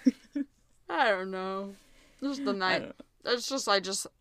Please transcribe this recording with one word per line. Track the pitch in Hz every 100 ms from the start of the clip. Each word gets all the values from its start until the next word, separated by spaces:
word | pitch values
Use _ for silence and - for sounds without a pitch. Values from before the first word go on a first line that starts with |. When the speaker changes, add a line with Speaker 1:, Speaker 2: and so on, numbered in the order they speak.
| 254 - - 285
Speaker 1:
<laughs> | 269 _ _ _ -
Speaker 2:
I | 330 240
don't | 185 190
know. | 190 190 190 196 196 _ - - -
Just | 277 277 277
the |
Speaker 1:
I |
Speaker 2:
night. | 196 185 170
Speaker 1:
don't | - - - _ -
Speaker 2:
It's | 240 -
just, | 269 240
I | 196
just | 185 196 - -